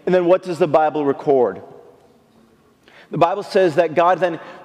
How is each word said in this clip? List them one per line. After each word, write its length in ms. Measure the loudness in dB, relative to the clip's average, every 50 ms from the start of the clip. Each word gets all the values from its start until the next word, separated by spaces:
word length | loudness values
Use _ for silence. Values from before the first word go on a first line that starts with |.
| -2
And 80 | 0 0
then 120 | 2 2
what 180 | 2 2 0 0
does 160 | -4 -4 -2
the 80 | 0 2
Bible 360 | 2 2 2 0 -2 -2 -2
record? 560 | -2 -2 -2 0 0 2 2 2 0 -2 -6 -14 -20 -20 -20 -20 -20 _ _ _ _ _ _ _ _ _ _ _ _ _ _ _ _ _ _ _ _ -20 -20 -16 -10
The 80 | -2 0
Bible 240 | 0 0 0 -4
says 320 | -6 -2 0 2 2 2 2
that 220 | 0 0 0 0
God 240 | 0 2 2 2 0
then 180 | -2 -4 -4 -6 -12 -18 -20 -20